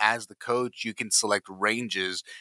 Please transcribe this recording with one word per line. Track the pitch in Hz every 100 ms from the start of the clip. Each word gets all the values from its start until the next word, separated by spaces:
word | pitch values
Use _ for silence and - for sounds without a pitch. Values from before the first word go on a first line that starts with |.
as | 107 117 107
the |
coach, | 107 - 120 123 -
you | 117
can | 107 110
select | - 107 104 -
ranges | 95 101 113 120 95 95 92 - -